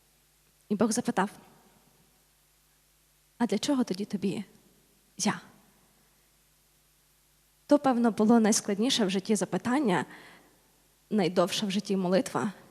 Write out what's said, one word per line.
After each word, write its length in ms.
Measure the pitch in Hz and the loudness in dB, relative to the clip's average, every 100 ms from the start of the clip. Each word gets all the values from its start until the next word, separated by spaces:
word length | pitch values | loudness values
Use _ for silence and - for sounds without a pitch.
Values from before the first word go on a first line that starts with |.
| _ _ _ _ _ _ - | _ _ _ _ _ _ -4
І 60 | 208 | 0
Бог 160 | 220 | 0
запитав: 380 | 220 - - 196 - - - _ _ _ _ _ _ _ _ _ _ _ _ _ _ _ _ _ - | 0 -2 -2 -2 -4 -20 -20 _ _ _ _ _ _ _ _ _ _ _ _ _ _ _ _ _ -4
"А 80 | 233 | -2
для 140 | 202 | -2
чого 240 | - 254 | 0 0
тоді 220 | 240 185 208 | -2 -4 -6
тобі 380 | 196 196 175 190 - _ _ _ _ _ - | -4 -4 -4 -8 -16 _ _ _ _ _ -4
я?" 240 | 208 - - - _ _ _ _ _ _ _ _ _ _ _ _ _ _ _ _ _ _ _ _ - | -4 -4 -8 -20 _ _ _ _ _ _ _ _ _ _ _ _ _ _ _ _ _ _ _ _ 2
То, 120 | 285 | 2
певно, 320 | 262 240 233 | 4 2 2
було 280 | 214 214 233 | 2 4 6
найскладніше 680 | 220 226 - 196 240 - 196 | 4 2 -2 -2 0 0 0
в 40 | |
житті 260 | 196 - 208 | -2 -2 -2
запитання, 720 | 180 175 - 262 226 170 - - - - _ _ _ _ _ _ - | -2 -4 -2 0 2 0 -2 -10 -20 -20 _ _ _ _ _ _ -6
найдовша 560 | 214 170 185 180 - 208 | 0 0 2 0 0 -4
в 60 | |
житті 260 | 190 - 196 | -4 -2 -2
молитва 540 | 180 190 262 - 220 - - | 2 0 0 -2 -4 -6 -18